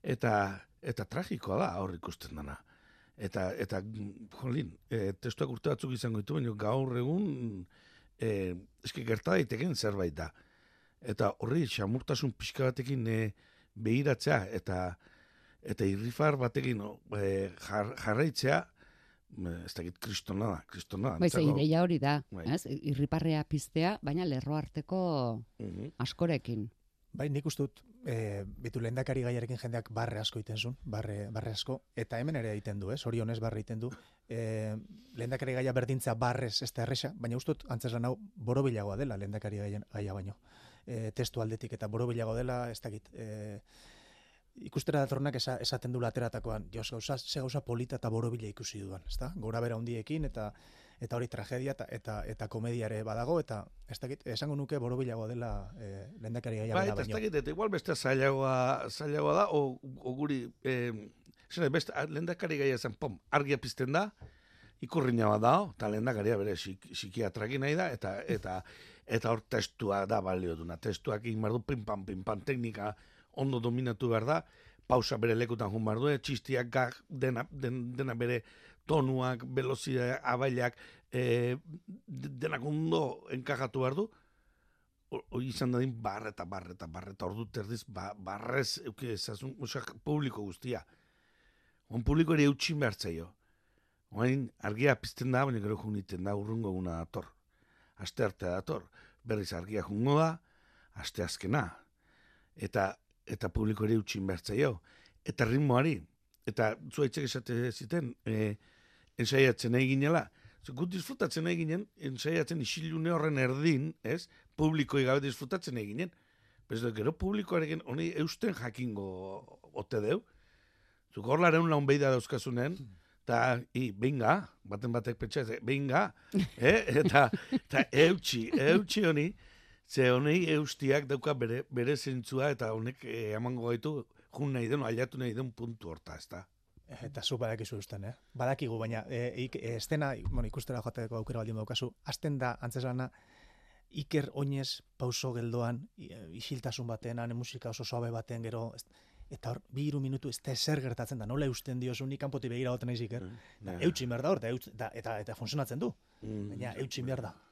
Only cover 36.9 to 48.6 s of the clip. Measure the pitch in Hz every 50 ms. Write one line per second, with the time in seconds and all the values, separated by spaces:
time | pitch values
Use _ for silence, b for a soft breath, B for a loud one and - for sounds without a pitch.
36.9 | 131 120 - 139 190 208 120 117 117 131 - - 151 - - - 123 113 - 123
37.9 | 113 120 117 123 131 220 214 - _ 190 120 113 123 135 139 135 117 107 101 101
38.9 | 98 107 143 135 110 98 101 101 104 107 - 104 104 101 104 101 101 104 - _
39.9 | - 107 104 98 95 101 92 98 98 _ B B B B B B B B B -
40.9 | 123 110 113 113 - - 123 - - 123 113 110 113 110 - 107 - - 110 104
41.9 | 107 113 123 120 117 117 113 110 110 120 123 127 127 123 123 120 110 - - 120
42.9 | 104 107 - - - - 113 107 107 107 104 107 101 - B B B B B B
43.9 | B B B B B B B B B B B _ _ - - - - 147 - -
44.9 | 151 147 139 127 143 131 139 143 135 127 - - 127 - 120 - - 123 - 123
45.9 | 123 123 120 113 - 127 120 117 - 117 - 113 110 107 - 87 98 113 110 -
46.9 | 127 113 - - 139 120 - - - 151 131 131 120 143 - - 120 117 127 123
47.9 | 139 123 - 117 110 113 117 117 120 117 110 104 101 -